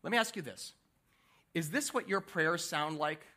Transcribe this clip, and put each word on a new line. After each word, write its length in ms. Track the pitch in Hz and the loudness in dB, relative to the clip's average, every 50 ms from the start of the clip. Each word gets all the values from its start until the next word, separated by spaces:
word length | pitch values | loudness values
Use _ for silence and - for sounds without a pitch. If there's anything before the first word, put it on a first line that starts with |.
Let 100 | - 180 | -2 2
me 60 | 226 | 2
ask 180 | 240 226 226 - | 2 2 2 -2
you 60 | 202 | -8
this. 320 | 151 120 92 - - - - _ _ _ _ _ _ _ _ _ _ _ _ _ _ _ _ | -8 -8 -10 -12 -14 -16 -16 _ _ _ _ _ _ _ _ _ _ _ _ _ _ _ _
Is 160 | 170 165 147 | -2 -2 0
this 240 | 175 285 285 - - | 0 0 -2 0 -2
what 160 | 247 - 196 | -2 0 2
your 100 | 190 196 | 0 0
prayers 460 | 190 - - 170 156 160 175 165 - | 0 -2 0 2 4 4 4 2 0
sound 320 | - 170 151 151 156 160 | 0 0 0 0 0 0
like? 280 | 147 151 151 160 156 - - - | 0 0 -2 -2 -4 -10 -20 -20